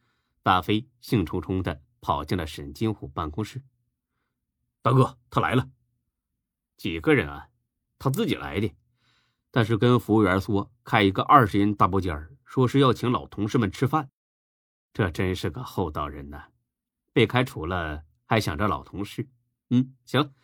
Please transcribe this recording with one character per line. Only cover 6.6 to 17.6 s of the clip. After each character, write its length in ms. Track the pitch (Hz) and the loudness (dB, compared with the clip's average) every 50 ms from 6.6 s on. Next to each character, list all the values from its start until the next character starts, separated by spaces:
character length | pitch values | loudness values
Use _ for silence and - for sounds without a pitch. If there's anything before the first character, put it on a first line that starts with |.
| _ _ _ | _ _ _
”“几 220 | - - 104 82 82 | -12 -8 -8 -6 -4
个 160 | - 156 151 | 0 2 2
人 160 | 123 87 71 | 2 0 -2
啊 200 | 71 71 - - _ _ _ _ _ _ _ _ _ - | -6 -14 -16 -20 _ _ _ _ _ _ _ _ _ -4
？”“他 120 | - 139 | -2 -2
自 160 | 135 190 240 | 0 0 0
己 80 | 156 - | -2 -2
来 260 | 62 69 71 73 95 | -4 -4 -6 -4 -4
的， 140 | 110 101 - _ _ _ _ _ _ _ _ _ _ _ _ _ _ _ | -4 -4 -6 _ _ _ _ _ _ _ _ _ _ _ _ _ _ _
但 140 | - 131 110 | 0 0 2
是 120 | 101 117 | 2 2
跟 220 | 98 123 123 123 117 | 2 4 4 4 4
服 160 | - - 107 | 2 2 2
务 80 | 110 107 | 4 4
员 180 | 90 92 95 | 4 2 0
说 300 | 92 - 104 98 101 - _ _ - | 0 0 -2 -2 -2 -4 _ _ -6
开 180 | - - 110 101 | 0 2 4 4
一 80 | 98 | 4
个 120 | 95 127 - | 4 2 4
二 240 | - 139 143 120 | 6 8 8 8
十 120 | 101 - 101 | 6 4 2
人 160 | 101 104 104 | 2 2 2
大 140 | - 104 92 | 2 2 2
包 120 | 90 98 | 2 0
间 140 | 87 90 80 | -2 -2 -4
儿， 220 | 76 78 - - - _ | -6 -8 -12 -18 -20 _
说 240 | - - 135 127 120 | -6 0 0 2 2
是 100 | - 139 | 4 4
要 140 | 139 131 107 | 4 4 2
请 180 | - - 120 | 0 0 -2
老 160 | 127 82 73 | -2 -2 -4
同 220 | - - - 101 110 | -8 -6 -4 -4 0
事 80 | - | 0
们 140 | 135 110 98 | 0 0 0
吃 160 | - - 135 | -2 -2 -2
饭。 240 | 131 156 156 143 - _ _ _ _ _ _ _ _ _ _ _ _ _ _ _ _ - | 0 0 -2 -4 -4 _ _ _ _ _ _ _ _ _ _ _ _ _ _ _ _ -4
”“这 180 | - 104 90 | -2 -2 -2
真 240 | 80 - 98 92 92 | -2 -2 -4 -2 -2
是 140 | 90 - 95 | -4 -6 -6
个 120 | 69 76 76 | -6 -8 -12
厚 280 | - - - 95 78 | -10 -6 -4 -4 -4
道 160 | 73 78 73 | -4 -6 -8
人 220 | 71 69 73 69 71 | -8 -10 -12 -14 -14
呐， 180 | 73 73 - - _ _ _ _ _ _ _ _ _ _ _ _ - | -16 -18 -18 -20 _ _ _ _ _ _ _ _ _ _ _ _ 2
被 140 | 143 113 | 2 4
开 160 | - - 123 131 | 4 4 0 -2
除 220 | 127 - - | -2 -4 -8